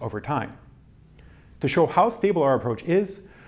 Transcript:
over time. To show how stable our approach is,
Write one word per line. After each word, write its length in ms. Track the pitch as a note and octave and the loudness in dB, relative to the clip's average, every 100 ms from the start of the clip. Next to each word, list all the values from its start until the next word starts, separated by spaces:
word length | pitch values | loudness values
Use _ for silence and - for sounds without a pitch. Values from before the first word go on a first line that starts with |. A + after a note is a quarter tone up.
over 180 | A2 G#2 | -10 -8
time. 380 | A#2 C#3+ - - - - - - - - - - - - | -6 -6 -6 -12 -20 -20 -20 -20 -20 -20 -20 -20 -20 -6
To 80 | C3+ | 0
show 180 | F3 D#3+ | 2 4
how 240 | - E3+ | 4 2
stable 320 | E3 G3 F3 | 2 0 2
our 140 | C#3 B2+ | 2 2
approach 260 | A#2+ A2 | -2 -6
is, 400 | E3+ F3+ G3+ - - - | 0 0 0 -8 -18 -20